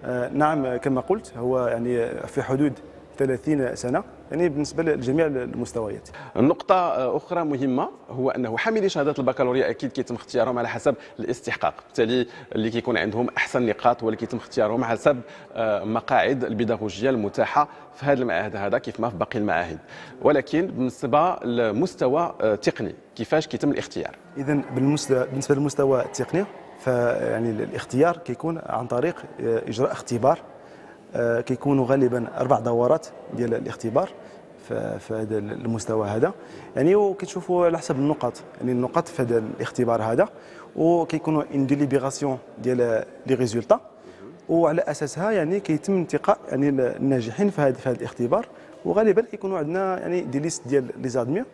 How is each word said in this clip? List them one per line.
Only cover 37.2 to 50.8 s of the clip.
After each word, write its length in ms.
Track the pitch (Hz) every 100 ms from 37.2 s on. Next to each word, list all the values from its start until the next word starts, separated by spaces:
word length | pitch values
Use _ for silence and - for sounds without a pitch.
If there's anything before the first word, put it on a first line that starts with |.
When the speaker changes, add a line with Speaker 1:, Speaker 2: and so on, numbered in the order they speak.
| 180 185 175 180 175
Speaker 1:
على 120 | 165
حسب 180 | - 135
النقاط، 460 | 143 147 120 - - -
يعني 120 | 123
النقاط 360 | 123 123 170 165
في 140 | -
هذا 160 | 120 117
الاختبار 640 | 107 - - - 117 117
هذا، 260 | 110 123 196 - - - - -
وكيكونوا 640 | 160 170 160 156 160 156 139
اون 120 | 139 135
ديليبيراسيون 720 | 143 143 135 135 - 143 131 - -
ديال 420 | 127 127 120 110 - - -
لي 80 |
ريزولتا، 460 | 127 123 117 107 214 - - - - - - -
وعلى 340 | 165 165 170
اساسها 480 | - 147 147 - 202
يعني 300 | 208 156 196
كيتم 320 | 196 151 -
انتقاء 460 | 196 151 147 - - -
يعني 200 | 131 143
ال-، 120 | 135
الناجحين 680 | 127 - 135 131 113 143 202
في 100 | 165
هذا، 120 | 143
في 160 | 127 131
هذا 100 | 120
الاختبار، 480 | 123 - 120 185 247 - - -
وغالبا 380 | - 180 220 190
كيكونوا 360 | 226 214 190 185
عندنا 420 | 151 180 190 185
يعني 200 | - 175
دي 180 | 131 135
ليست 300 | 160 - 123
ديال 160 | 139